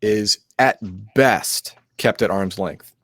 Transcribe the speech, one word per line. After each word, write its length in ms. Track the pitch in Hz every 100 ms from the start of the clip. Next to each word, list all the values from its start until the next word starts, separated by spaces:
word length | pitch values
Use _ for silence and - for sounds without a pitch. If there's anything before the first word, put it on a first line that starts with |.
is 360 | 107 107 104 - _ -
at 200 | 131 - 104 92 104
best 600 | - 135 98 - - - - _ _
kept 260 | 120 -
at 80 | 110
arm's 280 | 98 95 92
length. 340 | 92 69 - _